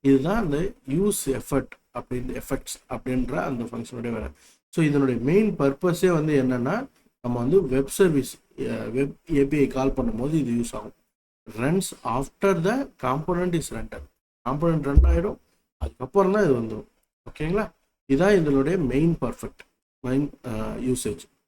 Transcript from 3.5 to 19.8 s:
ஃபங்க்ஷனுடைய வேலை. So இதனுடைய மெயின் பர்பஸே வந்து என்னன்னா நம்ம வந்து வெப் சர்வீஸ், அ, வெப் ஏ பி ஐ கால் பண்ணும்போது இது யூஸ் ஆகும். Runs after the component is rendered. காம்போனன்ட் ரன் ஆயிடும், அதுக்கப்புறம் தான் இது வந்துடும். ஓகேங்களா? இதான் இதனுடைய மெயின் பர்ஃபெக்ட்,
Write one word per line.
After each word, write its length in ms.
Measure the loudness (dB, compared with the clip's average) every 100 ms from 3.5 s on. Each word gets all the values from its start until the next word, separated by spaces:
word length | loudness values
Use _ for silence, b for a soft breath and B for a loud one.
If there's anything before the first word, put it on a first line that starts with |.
| -4
ஃபங்க்ஷனுடைய 480 | -6 -8 -10 -8 -6
வேலை. 160 | -6 -8 b b b _
So 160 | 0 2
இதனுடைய 340 | 4 2 0
மெயின் 360 | 2 2 2 2
பர்பஸே 560 | 0 2 -2 2 2
வந்து 320 | 2 2 2
என்னன்னா 440 | 2 0 -2 -4 -6 _ _ _
நம்ம 180 | -4 -2
வந்து 280 | 2 2 4
வெப் 200 | 0 0
சர்வீஸ், 500 | 2 4 4 -2 -10 _ -8
அ, 300 | -6 -6 -4
வெப் 260 | -4 -4 -6 -2
ஏ 120 | 2 2
பி 120 | 4
ஐ 100 | 2
கால் 240 | 2 0
பண்ணும்போது 420 | 0 -2 -2 -2
இது 180 | 0 0
யூஸ் 240 | -2 -2 -6
ஆகும். 160 | -14 _ _ _ _ _ -16 -4
Runs 360 | 0 0 -2 -8
after 600 | -4 -4 -4 _ 0 2
the 260 | 0 -2 -4 _
component 600 | -4 -2 -2 -2 0 -2
is 0 | -4
rendered. 320 | -8 -10 -12 -16 _ _ _ -6
காம்போனன்ட் 340 | 0 2 0
ரன் 200 | 6 6
ஆயிடும், 340 | 8 4 0 -6 _ _ _ _
அதுக்கப்புறம் 540 | -8 -8 0 4 4
தான் 120 | 4
இது 180 | 2 2
வந்துடும். 260 | -2 -8 -12 _ _ _ -20
ஓகேங்களா? 420 | -8 -4 -2 -4 _ _ _ -2
இதான் 240 | 2 4 4
இதனுடைய 400 | 4 2 2 0
மெயின் 400 | 0 2 2 0
பர்ஃபெக்ட், 380 | -4 -6 -14 _ -20 _